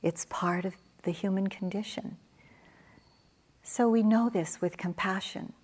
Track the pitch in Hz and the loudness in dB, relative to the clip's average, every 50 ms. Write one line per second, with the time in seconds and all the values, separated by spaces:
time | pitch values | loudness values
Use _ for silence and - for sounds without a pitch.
0 | - 170 165 - - - - - 185 175 175 180 180 190 180 - _ _ _ _ | 0 0 0 0 -2 -2 -2 -2 0 0 0 0 -2 -4 -6 -8 _ _ _ _
1 | - - 170 - - 202 190 196 196 196 - - 196 180 - 202 208 - - - | -4 -4 -4 -2 -2 0 0 0 0 -2 -4 -4 -6 -4 -4 -4 -6 -4 -8 -10
2 | - - - - _ _ _ _ - - - - _ - - - - - - - | -10 -10 -12 -14 _ _ _ _ -20 -20 -20 -20 _ -20 -20 -20 -20 -20 -20 -20
3 | _ _ _ _ _ _ _ _ _ _ _ _ _ - - - 240 233 226 226 | _ _ _ _ _ _ _ _ _ _ _ _ _ -10 0 2 4 6 6 6
4 | 220 214 220 226 233 240 233 196 165 160 - - - 175 - - - 180 170 - | 6 6 6 6 4 4 2 0 0 0 -2 -2 -2 -2 -2 -2 -6 -6 -4 -2
5 | - 196 190 190 - - - - - - - _ | -2 -2 -2 -2 -4 -6 -8 -10 -10 -10 -14 _